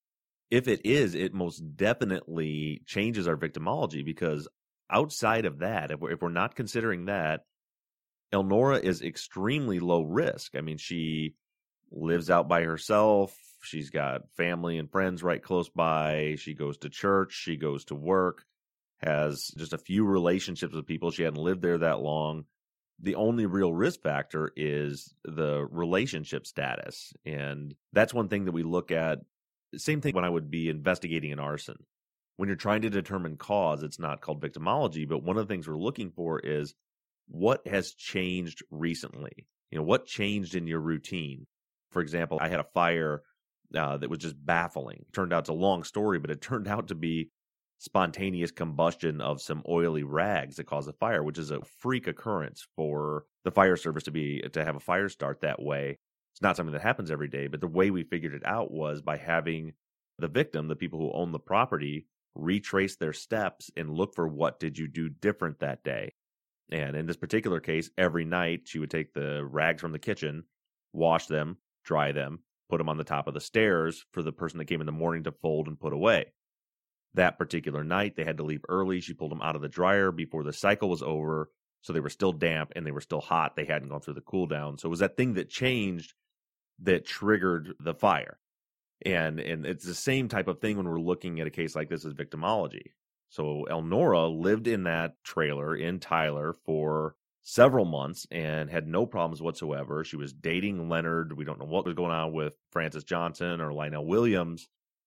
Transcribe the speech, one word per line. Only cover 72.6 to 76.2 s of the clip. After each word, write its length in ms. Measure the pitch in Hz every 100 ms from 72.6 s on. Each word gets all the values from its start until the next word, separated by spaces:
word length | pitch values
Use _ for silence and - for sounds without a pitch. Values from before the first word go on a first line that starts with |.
| _
put 80 | 82
them 120 | 78
on 80 | 78
the 60 |
top 240 | 76 73 71
of 60 |
the 60 | 71
stairs 640 | - 110 107 87 82 80 -
for 100 | -
the 100 | 78
person 280 | 76 82 82
that 60 | 76
came 160 | 82
in 40 | 76
the 60 |
morning 320 | 78 82 82
to 80 | 80
fold 360 | - 80 78 78
and 120 | 76
put 140 | 78
away. 400 | 71 104 95